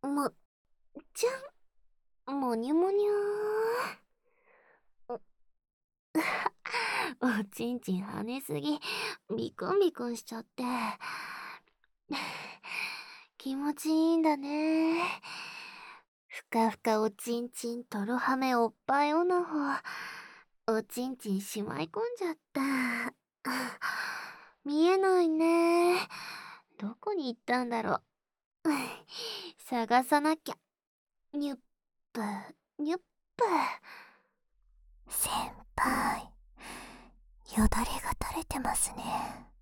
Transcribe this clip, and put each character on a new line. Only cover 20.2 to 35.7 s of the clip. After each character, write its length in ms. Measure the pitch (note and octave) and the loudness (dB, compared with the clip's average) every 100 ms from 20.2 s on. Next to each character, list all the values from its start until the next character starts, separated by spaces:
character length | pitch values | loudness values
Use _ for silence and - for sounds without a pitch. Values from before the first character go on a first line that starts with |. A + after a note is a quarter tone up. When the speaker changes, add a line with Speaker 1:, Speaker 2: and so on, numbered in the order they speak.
| - - _ _ - | -16 -20 _ _ -2
Speaker 1:
お 80 | A3 | -2
ち 260 | G#3+ - B3+ | -2 -6 -6
ん 80 | B3+ | -6
ち 160 | G#3+ | -2
ん 80 | G3 | -2
し 220 | G3+ G#3+ | -2 -6
ま 180 | G#3 - | -6 -4
い 80 | D#4+ | -4
込 120 | G#4 | -4
ん 160 | A#4 A#4+ | -4 -2
じ 100 | F4+ | -4
ゃ 60 | |
っ 40 | D#4+ _ | -6 _
た。 80 | - C4+ C4 B3 A#3+ A#3+ _ _ _ | -2 0 0 0 -2 -6 _ _ _
<sighs> 360 | B3+ B3+ B3+ - - - - - - - - _ | -6 -4 -6 -6 -6 -4 -4 -6 -10 -16 -20 _
見 220 | C#4+ D4 E4+ | -2 4 6
え 120 | F#4+ | 6
な 240 | F#4+ F#4 | 6 6
い 60 | E4+ | 6
ね。 760 | D#4+ E4 E4+ E4+ E4+ F4 F4+ - - - - - - _ _ | 4 6 6 6 6 6 4 -2 -10 -12 -12 -14 -18 _ _
ど 160 | G3+ | -8
こ 180 | A#3+ - | -6 -4
に 160 | G4+ C4 | -2 -2
行 20 | A#3 | -4
っ 40 | |
た 220 | - B3 | -2 0
ん 60 | B3 | 0
だ 140 | A#3 | -2
ろ 200 | G#3+ - _ _ _ _ _ _ | -2 -4 _ _ _ _ _ _
う。 60 | E4 | 0
<sighs> 880 | D4 B3 - - - A4+ G#4+ F4 - | 0 -2 -10 -16 -12 -10 -10 -14 -16
探 460 | - B3 A3+ A#3+ | -4 -2 4 4
さ 160 | B3+ D4 | 6 4
な 160 | D4+ D#4+ | 4 0
き 140 | - | -4
ゃ。 60 | - _ _ _ _ _ _ _ | -12 _ _ _ _ _ _ _
ニ 180 | D4 C#4+ | -4 -4
ュ 20 | B3+ | -6
ッ 20 | _ _ _ _ _ | _ _ _ _ _
プ、 80 | - G#3 G3 - - _ - | -6 -4 -6 -10 -20 _ -6
ニ 160 | D4 | -2
ュ 20 | F4+ | -2
ッ 40 | _ _ _ - | _ _ _ 0
プ。 80 | A4+ E4+ - - - - - _ _ _ _ _ _ _ _ - - | 2 4 0 -4 -14 -20 -20 _ _ _ _ _ _ _ _ -20 -8
Speaker 2:
先 220 | - - - - - - | -4 -2 -2 -4 -10 -10